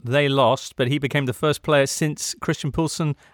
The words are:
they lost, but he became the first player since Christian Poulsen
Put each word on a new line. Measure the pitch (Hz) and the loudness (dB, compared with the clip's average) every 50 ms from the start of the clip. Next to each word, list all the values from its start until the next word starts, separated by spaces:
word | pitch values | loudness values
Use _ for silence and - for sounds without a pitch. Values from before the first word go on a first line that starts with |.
| - | -6
they | 117 127 143 147 139 | -2 0 0 2 2
lost, | 135 135 131 113 131 131 - - - | 2 4 4 4 4 2 -2 -12 -4
but | - 135 120 | -2 -2 0
he | 143 147 | 0 -2
became | 143 127 - 147 139 | -2 -2 -2 0 -2
the | 123 120 | -2 -4
first | - - 151 143 - - | -2 0 0 -2 -2 0
player | - 151 143 139 | 2 4 4 4
since | 135 - - 165 151 151 - - - - - | 2 0 -2 -2 -2 -2 -4 -6 -8 -8 -8
Christian | - - 156 - - 143 - | -4 -4 -4 -2 -2 -4 -2
Poulsen | - 165 151 - - 165 151 143 _ - - | 0 -2 -2 -2 -2 -2 -2 -2 _ -8 -20